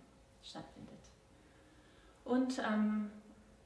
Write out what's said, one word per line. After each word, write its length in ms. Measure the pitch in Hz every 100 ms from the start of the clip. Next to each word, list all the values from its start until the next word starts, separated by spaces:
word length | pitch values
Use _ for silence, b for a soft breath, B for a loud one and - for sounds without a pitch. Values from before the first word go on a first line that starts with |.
| - - - -
stattfindet. 560 | - - - - - - - - - B B B B B B B B B
Und, 340 | - 254 254 -
ähm, 520 | 220 214 214 214 208 - - - - -